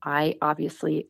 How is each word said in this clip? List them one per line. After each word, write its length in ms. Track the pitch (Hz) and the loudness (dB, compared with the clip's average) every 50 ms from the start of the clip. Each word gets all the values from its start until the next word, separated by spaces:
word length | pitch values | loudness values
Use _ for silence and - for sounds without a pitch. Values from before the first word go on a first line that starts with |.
I 360 | - 147 143 147 156 160 156 - | -6 -2 0 2 2 2 0 2
obviously, 640 | 156 151 156 156 - - - - - 156 151 - - - | 2 2 2 2 -2 -4 -4 -4 -2 -2 0 -2 -2 -2